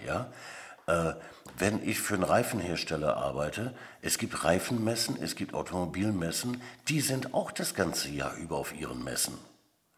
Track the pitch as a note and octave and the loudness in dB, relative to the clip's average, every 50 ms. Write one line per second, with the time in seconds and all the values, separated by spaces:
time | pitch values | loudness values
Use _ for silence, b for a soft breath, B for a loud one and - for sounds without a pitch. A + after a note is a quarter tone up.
0 | - - D#2+ G2 B2+ - B B B B B B B B B B - - E2+ E2+ | -4 -2 -2 -2 -4 -6 B B B B B B B B B B 0 2 4 4
1 | E2 D#2+ D#2 - B B B B B B - - F#2 G2+ G#2+ G2+ - F2 G#2 - | 4 2 0 -4 B B B B B B -2 2 2 4 4 2 0 0 0 0
2 | - - G#2 F#2 F2+ - E2+ A2 B2 - A2+ G#2 F2 F2 E2 D#2 - - E2 D2+ | 0 0 2 2 4 6 6 6 6 4 0 -2 0 0 0 -2 -2 -2 -2 0
3 | D2 D2 - - C2+ C#2 C2 C2 D2 D2+ - G2+ A2+ C3 C3 B B B B B | 2 2 2 2 0 0 0 0 -2 -2 -2 -4 -4 -6 -6 B B B B B
4 | B D#2 - - A2+ G2+ - - - D#2+ E2+ F#2 - - B2+ A2+ G#2+ A2 A#2 A2+ | B -2 0 0 0 -2 -2 2 4 6 6 6 4 2 0 2 2 2 2 2
5 | - - F2+ - D#2+ E2 - - G2 - - - D2 - F2 F2+ F2 E2 F2 F#2 | 0 0 -2 -2 -4 -4 -4 -4 -4 -4 -4 -4 -4 -2 -2 0 0 0 0 0
6 | G2 A2 G#2+ F#2 E2 E2 D#2+ - - B2 B2 B2 B B B B B - D3+ D3+ | 2 2 2 2 0 0 0 0 -2 -2 -4 -4 B B B B B 0 2 2
7 | C3 - C3 C3 B2+ - - F#3+ G3+ - - - F3+ - - - F#2+ E2 C#2+ - | 2 2 2 0 0 0 0 0 0 -2 -2 -4 -4 0 2 2 2 2 2 0
8 | - C#2+ C#2+ C#2 C2+ C#2 - - - D#2+ D#2 C#2+ C2+ - D2 D2+ D2+ B1+ B1+ B1 | -2 -2 -2 -2 -4 -4 -4 -6 -6 -4 -2 -2 -4 -4 -6 -6 -6 -6 -6 -6
9 | B1 C2 A#1+ - - - A#1 - - - - _ _ _ _ _ _ _ b | -4 -4 -2 0 0 -2 -2 -6 -12 -18 -20 _ _ _ _ _ _ _ b